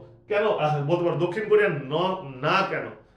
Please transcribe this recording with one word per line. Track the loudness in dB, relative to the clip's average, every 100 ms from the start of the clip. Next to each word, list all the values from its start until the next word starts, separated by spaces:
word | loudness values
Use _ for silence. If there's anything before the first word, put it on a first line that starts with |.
| -16 -16 -4
কেন? | 0 2
আহ, | 2 0 0 0
বলতে | 2
পারো | 0 0
দক্ষিণ | -2 -2 2
কোরিয়া, | 4 4
no, | 0 -4 -2 -2 -2 -8 -4
না | 0 0 0
কেন? | -4 -8 -14 -20